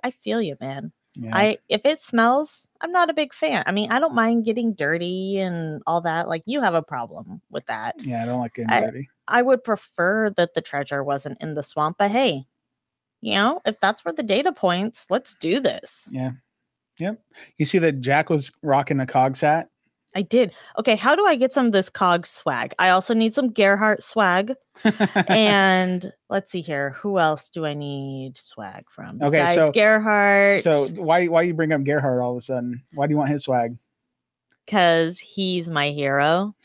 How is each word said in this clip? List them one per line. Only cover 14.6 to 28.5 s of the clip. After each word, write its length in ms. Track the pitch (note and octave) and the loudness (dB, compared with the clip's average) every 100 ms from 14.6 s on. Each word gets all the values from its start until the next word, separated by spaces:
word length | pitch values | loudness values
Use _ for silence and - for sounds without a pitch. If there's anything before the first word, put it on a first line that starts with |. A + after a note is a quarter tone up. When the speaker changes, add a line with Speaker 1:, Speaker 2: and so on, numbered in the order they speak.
| F#3 F3 G#3+ - - | 0 0 -2 -8 -4
Speaker 1:
let's 260 | A3 - - | -4 -4 -8
do 240 | D#3+ A#3 | -2 0
this. 480 | B3+ - - - - | 0 -4 -8 -18 -12
Speaker 2:
Yeah. 220 | B2+ C3 B2+ _ _ _ _ _ - | -8 -8 -8 _ _ _ _ _ -8
Yep. 200 | F3 A3 _ - - - | -8 -8 _ -20 -14 -4
You 80 | D3+ | 0
see 140 | F#3+ | 4
that 200 | E3 C#3 | 2 2
Jack 300 | B2 C#3+ D#3 | 2 2 2
was 220 | D#3+ C3+ - | -2 -2 -8
rocking 400 | D3+ C#3 C#3 C#3 | 0 2 2 -2
a 40 | B2+ | 0
Cogs 360 | C3+ C3 C3+ | 2 2 2
hat? 260 | D3+ D#3+ - _ _ _ _ F#3+ | 2 2 -2 _ _ _ _ -8
Speaker 1:
I 60 | |
did. 300 | F#3 A#3 G#3+ - - - | 0 2 2 -2 -12 -4
Okay, 160 | A3 G#3+ | 0 2
how 200 | A3+ D#4 | 4 4
do 100 | G4+ | 4
I 80 | C#4 | 4
get 160 | C4 | 2
some 140 | C4+ A#3+ | 2 2
of 40 | |
this 180 | G3+ F#3 | 2 0
Cogs 400 | - F#3 F3 E3+ | 0 2 2 0
swag? 420 | - - B2+ A#2+ - | -8 -4 -4 -4 2
I 100 | F#3 | 4
also 240 | F3+ F#3 | 4 2
need 200 | A3+ A3+ | 2 2
some 160 | A3 C4 | 0 -2
Gerhardt 520 | G#3+ G3 G3 G#3+ G#3 | 2 4 4 2 0
swag. 500 | - A3+ G3 F3+ G#3 C4 _ _ | -2 0 2 2 0 -6 _ _
Speaker 2:
<laughs> 100 | A3 G3+ G#3 G3+ F#3 | 0 2 0 0 2
Speaker 1:
And 840 | G#3 G#3+ G3+ F#3+ F#3 F#3 F3+ F3+ - _ | 4 4 6 4 4 2 -2 -6 -14 _
let's 220 | G3 F#3+ | -6 -4
see 100 | F3+ | -8
here. 300 | E3 C#3+ C#3 | -6 -4 -4
Who 280 | C3 G#3 F#3+ | -6 -4 0
else 300 | D#3+ D3+ - | 2 0 -6
do 140 | E3+ D#3 | -8 -6
I 80 | D3 | -6
need 600 | C#3+ C#3 C3+ C3+ C3 C3 | -8 -8 -8 -10 -12 -14
swag 520 | - | -18